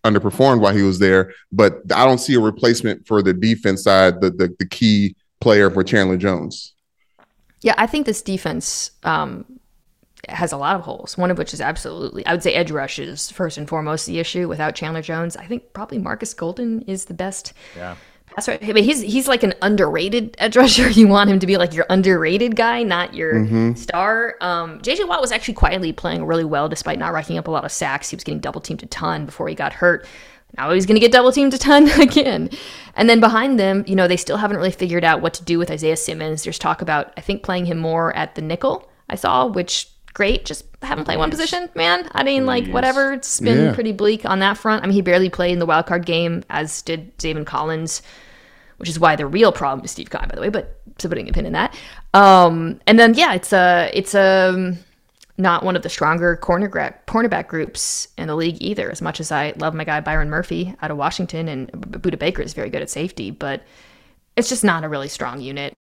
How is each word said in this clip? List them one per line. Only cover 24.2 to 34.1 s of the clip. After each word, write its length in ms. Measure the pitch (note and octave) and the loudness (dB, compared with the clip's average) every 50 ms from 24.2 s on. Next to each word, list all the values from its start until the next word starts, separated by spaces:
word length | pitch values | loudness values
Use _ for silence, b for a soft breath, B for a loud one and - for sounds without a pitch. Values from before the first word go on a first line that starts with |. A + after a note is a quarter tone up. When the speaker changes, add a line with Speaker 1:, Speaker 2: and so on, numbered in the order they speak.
| A#3 A#3 - - | -2 -4 -6 -6
Speaker 2:
Um, 420 | - F3+ F3 E3+ E3 E3 D#3 - | -6 -4 -4 -4 -6 -8 -12 -8
J 140 | - A#3 D4 | -4 -4 -2
J 80 | F#4+ G4+ | -2 -2
Watt 160 | E4+ F4 D#4+ | -2 -2 -2
was 140 | C4 A#3+ B3 | -2 -2 -2
actually 220 | A3 - - G#3+ | -4 -6 -8 -2
quietly 360 | - - D3 E3 F#3 F#3 D#3+ | 0 0 0 0 -2 -4 -6
playing 340 | - - - E3+ D#3+ E3+ D#3+ | -6 -6 -6 -6 -6 -6 -4
really 200 | D#3 E3 E3 E3 | -2 -2 -2 -2
well 240 | D3+ D3+ C#3+ D3 D#3 | -2 -2 -2 -2 -4
despite 300 | D#3 - - D#3+ D#3 - | -6 -8 -6 -6 -6 -4
not 120 | D#3+ E3 | -6 -4
racking 260 | E3+ D#3 D3+ - E3 | -4 -6 -6 -6 -8
up 120 | E3 D#3+ E3 | -6 -6 -4
a 20 | |
lot 140 | D#3+ C#3+ - | -6 -6 -6
of 60 | D3 - | -6 -8
sacks. 360 | - - C#3+ C3+ C#3+ - - | -6 -6 -6 -6 -6 -8 -10
He 60 | - | -12
was 80 | - - | -10 -10
getting 160 | - D3+ D3+ | -8 -8 -8
double 220 | - - - - | -8 -8 -10 -10
teamed 220 | - - D#3 - - | -10 -10 -12 -12 -10
a 20 | |
ton 400 | - - - D#3 E3 E3 D3+ D3 | -14 -10 -8 -6 -6 -6 -6 -8
before 240 | C#3 - - E3 D#3+ | -12 -10 -8 -8 -8
he 60 | D#3+ | -6
got 180 | - C#3+ D3 - | -6 -6 -6 -4
hurt. 320 | - F3+ F3 E3+ - B B B B B B B B B B - | 0 0 0 0 0 B B B B B B B B B B -12
Now 160 | - C3 D3 | -8 -2 0
he's 140 | F3 F#3 F#3+ | 0 0 4
gonna 160 | F#3+ G#3+ A3 | 4 6 6
get 100 | A#3 A#3 | 8 8
double 220 | B3 B3 B3 B3+ B3+ | 8 8 6 6 4
teamed 200 | D4 C#4 C4+ C4 | 4 2 2 0
a 40 | |
ton 320 | B3 - C#4 D4 C#4+ D4+ D4 | 0 4 6 8 8 8 8
<laughs> 100 | - D4 | 8 6
again. 500 | D4 B3 - D4+ C#4 C4+ G#3 D#3+ D#3+ - B B B B B B B B B | 6 6 6 2 2 2 -2 -2 -4 -6 B B B B B B B B B
And 140 | - G#3+ A#3 | 2 4 6
then 100 | A#3 A3+ | 6 6
behind 400 | A3+ G#3+ G#3+ A3 A#3+ C#4 C4+ A3+ | 6 6 4 2 2 2 2 2
them, 240 | G3 F#3+ F#3+ G3 F#3+ | 2 2 0 0 -2
you 80 | F#3+ F#3+ | 0 2
know, 120 | F#3+ F3+ | 2 4
they 80 | F3 | 4